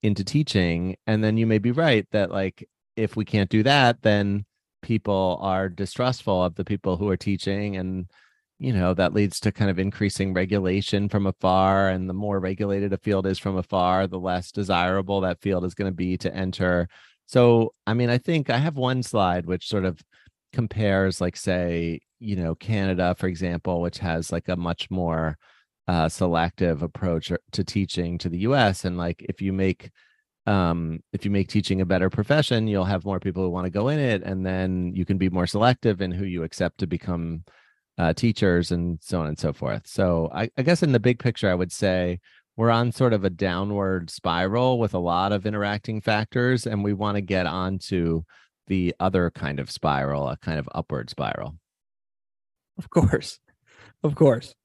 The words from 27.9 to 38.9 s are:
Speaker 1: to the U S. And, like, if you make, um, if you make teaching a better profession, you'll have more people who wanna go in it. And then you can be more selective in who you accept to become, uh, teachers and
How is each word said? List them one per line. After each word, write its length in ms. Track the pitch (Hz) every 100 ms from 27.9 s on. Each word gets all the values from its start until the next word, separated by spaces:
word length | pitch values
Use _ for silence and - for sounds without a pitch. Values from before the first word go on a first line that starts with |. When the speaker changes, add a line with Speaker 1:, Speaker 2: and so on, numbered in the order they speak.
| - 85 87
Speaker 1:
to 100 | 90
the 100 | 85
U 160 | 107 139
S. 300 | 107 92 92
And, 120 | 87
like, 280 | 87 87 -
if 140 | -
you 100 | 98
make, 360 | 95 95 90 - _ _ _ _ _ -
um, 520 | 101 87 85 82 80 _
if 140 | - 101
you 60 |
make 160 | 101 92
teaching 340 | 107 - 95
a 40 | 90
better 240 | 92 92
profession, 580 | - 104 151 147 120 110
you'll 180 | 101 92
have 200 | 98 98
more 140 | 92
people 240 | 101 90
who 60 | 92
wanna 200 | 87 90
go 200 | 92 117
in 100 | 151
it. 240 | 135 104
And 220 | 95 95 92
then 480 | 92 92 90 90 95
you 80 |
can 140 | 90 98
be 120 | 95
more 180 | 92 87
selective 540 | 101 120 123 117 92
in 100 | 92
who 140 | 90 98
you 180 | 90
accept 340 | 82 - 87 -
to 80 | 90
become, 560 | 87 - 87 82 82 - _ _ _ _ -
uh, 160 | 82
teachers 580 | - 117 110 101 87 85
and 280 | 87 87